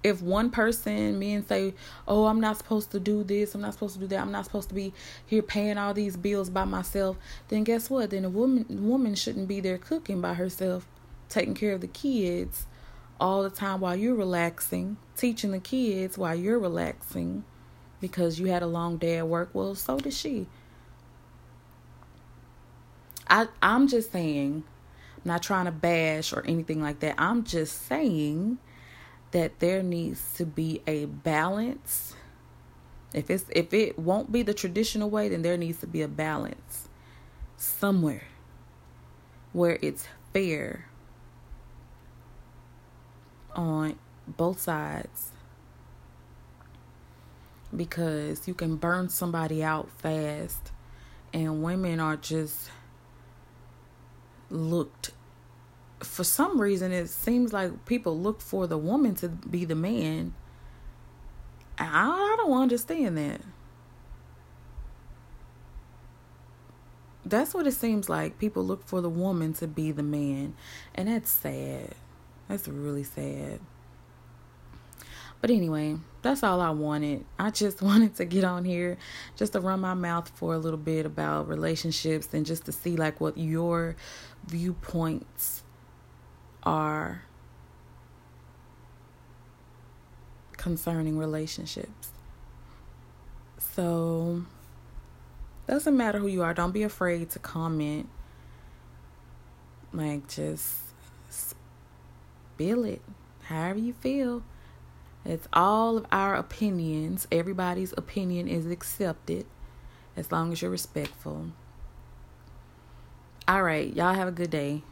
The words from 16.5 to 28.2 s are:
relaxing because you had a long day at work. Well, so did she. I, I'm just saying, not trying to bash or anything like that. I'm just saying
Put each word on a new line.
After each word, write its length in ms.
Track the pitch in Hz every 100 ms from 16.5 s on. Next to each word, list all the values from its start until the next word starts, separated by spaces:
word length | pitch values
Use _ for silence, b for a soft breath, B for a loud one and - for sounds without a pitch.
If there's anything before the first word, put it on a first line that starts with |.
| 240
relaxing 840 | 185 170 - - - - 85 196 214 B B B B -
because 400 | 185 180 170 160
you 80 | 185
had 160 | 175
a 40 | 170
long 300 | 170 170 165
day 200 | 170 165
at 100 | 165
work. 220 | 170 180
Well, 220 | 190 190 196
so 220 | - 269
did 160 | 277
she. 340 | 277 - 233 185 B B B B B - - - - - - - - - - - - - - - - - - - - - - -
I, 200 | 196 226 -
I'm 260 | 185 233 277
just 240 | 247 226
saying, 520 | 180 160 143 139 151 151 - - B B B 175
not 180 | 170
trying 220 | - 190 180
to 60 |
bash 600 | 160 170 165 160 156 156
or 120 | - -
anything 360 | 165 165 156
like 180 | 151 147
that. 160 | 156 -
I'm 260 | 170 233
just 440 | 226 170 156 - -
saying 680 | 277 285 160